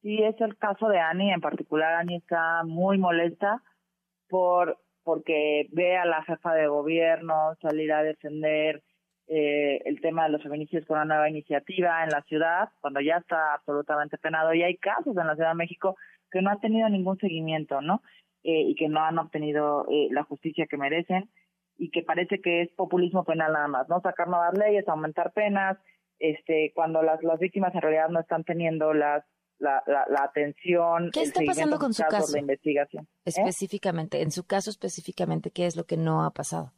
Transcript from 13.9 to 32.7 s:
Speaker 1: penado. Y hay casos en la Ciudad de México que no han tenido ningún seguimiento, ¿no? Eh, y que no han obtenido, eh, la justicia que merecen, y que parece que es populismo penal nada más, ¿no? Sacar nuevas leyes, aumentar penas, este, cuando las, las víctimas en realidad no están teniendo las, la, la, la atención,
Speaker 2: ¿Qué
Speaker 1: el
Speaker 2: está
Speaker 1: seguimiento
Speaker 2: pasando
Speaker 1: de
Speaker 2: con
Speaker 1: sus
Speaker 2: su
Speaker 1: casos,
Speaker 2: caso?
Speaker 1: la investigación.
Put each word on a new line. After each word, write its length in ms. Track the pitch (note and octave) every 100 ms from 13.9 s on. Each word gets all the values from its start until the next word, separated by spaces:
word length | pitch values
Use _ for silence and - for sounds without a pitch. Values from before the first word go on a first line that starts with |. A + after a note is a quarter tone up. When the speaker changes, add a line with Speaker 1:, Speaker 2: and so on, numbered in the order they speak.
| D3+ D3 D3+
Speaker 1:
penado. 360 | D#3 D#3+ D#3+
Y 100 | E3
hay 140 | F3 F#3
casos 380 | G3+ A3 D4+ F#3+
en 120 | D#3+
la 80 | D3+
Ciudad 140 | E3
de 60 | E3
México 400 | E3+ F3 F#3+ F#3 - _ _
que 100 | F#3
no 80 | F#3+
han 100 | G3+
tenido 300 | A3 A3 A3
ningún 280 | G3 F3+ F#3+
seguimiento, 640 | G3 D#3+ D#3+ D#3+ D3+ C#3
¿no? 200 | D3+ G#3 _ _ _ _
Eh, 200 | E3 D#3+ D3+
y 60 | D3+
que 140 | D#3
no 120 | D#3
han 180 | D#3 E3
obtenido, 680 | D#3+ D#3+ D3+ D3 D3 D3 -
eh, 180 | D3 C#3
la 120 | C3
justicia 420 | D3+ C#3+ D#3+ D#3 D#3
que 100 | D3
merecen, 520 | C#3 D#3+ F3 F#3 G#3 _ _ _ _ -
y 120 | E3
que 140 | E3+
parece 380 | E3 D#3+ F3 G3
que 200 | F3+ E3+
es 100 | F3
populismo 500 | - F#3 F3+ F3 F#3
penal 300 | E3+ D#3+ D#3
nada 140 | D#3 D3
más, 220 | C#3+ D3
¿no? 120 | F3
Sacar 260 | F#3 F#3+ F3
nuevas 280 | F3+ E3+ F#3+
leyes, 300 | G#3+ G#3 F#3+
aumentar 440 | D#3 D#3 D#3 E3+
penas, 440 | - G#3 G3 F#3+ G3 _ _ _ _
este, 520 | D#3+ D3+ - D#3+ D3+ E3+
cuando 260 | D#3+ D#3+
las, 220 | D#3+ D#3+
las 160 | E3 D#3+
víctimas 340 | F#3 G3+ F#3
en 80 | F3
realidad 280 | D#3 D#3 D#3+
no 100 | E3+
están 240 | E3 E3
teniendo 500 | E3 E3+ E3 D#3+ D#3
las, 300 | D3+ D3 D3 _ _ _ _
la, 240 | C#3+ C#3 -
la, 180 | C#3+ -
la 140 | C#3
atención, 840 | C#3 D3+ D3 - F3 F3 E3+ E3+ F3
Speaker 2:
¿Qué 100 | D4+
Speaker 1:
el 60 | D4+
Speaker 2:
está 120 | F#4
Speaker 1:
seguimiento 80 | D#4
Speaker 2:
pasando 280 | F4+ D#4 D4+
Speaker 1:
de 20 |
Speaker 2:
con 140 | C#4
Speaker 1:
sus 120 | G#3+ D#3+
Speaker 2:
su 40 |
Speaker 1:
casos, 100 | G#3 D3+
Speaker 2:
caso? 80 |
Speaker 1:
la 60 | D3
investigación. 600 | C#3+ C#3 D#3